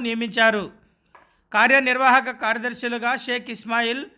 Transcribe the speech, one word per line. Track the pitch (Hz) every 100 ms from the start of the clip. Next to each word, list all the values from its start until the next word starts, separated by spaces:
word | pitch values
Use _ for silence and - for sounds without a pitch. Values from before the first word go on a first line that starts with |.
| 240
నియమించారు. | 226 233 233 226 214 170 - _ _ _ - _ _ _ 208
కార్యనిర్వాహక | 240 269 254 254 262 254 247 240
కార్యదర్శులుగా | 220 226 240 233 240 233 240 262 -
షేక్ | 247 240
ఇస్మాయిల్, | 226 220 233 233 254 403